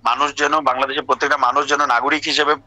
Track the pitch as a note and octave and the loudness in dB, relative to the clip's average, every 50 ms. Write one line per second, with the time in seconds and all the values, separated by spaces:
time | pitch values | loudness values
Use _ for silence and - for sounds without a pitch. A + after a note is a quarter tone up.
0 | _ - B2 C3 D3 D3 C#3+ - D3 D3 D3+ D#3 D3 C3+ B2+ B2+ C3+ C3 C3+ D3+ | _ -2 0 0 0 -2 0 -2 -2 0 0 2 2 0 0 0 -2 -2 -2 -6
1 | C#3+ C3 C3 - D3 C#3+ D3 C#3+ C3 B2 C3 C#3+ D3 C3+ D3 C#3 D3 C3+ B2 A#2+ | -2 -2 -2 0 0 -2 0 2 2 2 2 0 0 0 0 0 2 2 2 0
2 | B2 C#3+ D3+ D3+ C#3+ D#3+ C#3+ C#3+ D3 C#3+ D3+ C#3 - | 2 0 -2 -2 -4 -4 -2 0 0 0 0 -2 -4